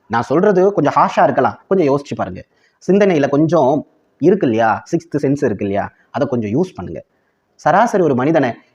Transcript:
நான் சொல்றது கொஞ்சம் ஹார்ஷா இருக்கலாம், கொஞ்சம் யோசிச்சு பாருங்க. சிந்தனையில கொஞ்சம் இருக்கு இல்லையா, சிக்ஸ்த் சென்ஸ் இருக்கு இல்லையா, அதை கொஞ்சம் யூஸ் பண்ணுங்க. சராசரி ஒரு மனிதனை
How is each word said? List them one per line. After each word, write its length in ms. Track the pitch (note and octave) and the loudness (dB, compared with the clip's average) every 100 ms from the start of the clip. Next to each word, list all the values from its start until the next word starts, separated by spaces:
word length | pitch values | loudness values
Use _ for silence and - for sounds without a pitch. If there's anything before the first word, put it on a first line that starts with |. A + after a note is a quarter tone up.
| _ | _
நான் 160 | A2+ | -6
சொல்றது 500 | A#2 C#3+ G3+ F#3 F#3+ | -2 0 2 2 2
கொஞ்சம் 200 | G3+ C#3+ C#3 | 2 0 2
ஹார்ஷா 260 | F3+ - | 0 2
இருக்கலாம், 360 | C#3+ C3 A#2+ G#2 _ | 2 2 -2 -4 _
கொஞ்சம் 200 | F#3+ D3 | 0 2
யோசிச்சு 280 | C#3+ C#3 A#2+ | 0 -4 -8
பாருங்க. 260 | F#2 F#2 - _ _ _ - | -8 -10 -18 _ _ _ -2
சிந்தனையில 360 | G3 G3+ E3 C#3 | 2 2 2 2
கொஞ்சம் 580 | C#3+ D#3 E3 B2+ C#3+ - _ _ _ | 2 2 2 2 0 -4 _ _ _
இருக்கு 280 | D3 G3+ C#3+ | 0 2 0
இல்லையா, 380 | A2 A2+ G2+ - | 2 0 0 -4
சிக்ஸ்த் 300 | E3+ - D3 | -8 -4 -4
சென்ஸ் 220 | C#3+ C#3+ | -2 0
இருக்கு 220 | C3 G2 G2+ | -2 -2 -4
இல்லையா, 260 | G2 G2 - _ | -4 -6 -12 _
அதை 160 | A#2+ A#2 | -6 -4
கொஞ்சம் 240 | B2 G#2+ | -2 -2
யூஸ் 220 | B2 F#3 | -2 -4
பண்ணுங்க. 300 | - F2 E2 - _ _ _ _ | -6 -12 -14 -16 _ _ _ _
சராசரி 480 | _ D3+ F3 A#3 G3+ | _ 0 2 2 0
ஒரு 120 | E3 | 0
மனிதனை 380 | B2 C#3 D#3+ B2+ - _ | 0 0 0 0 -6 _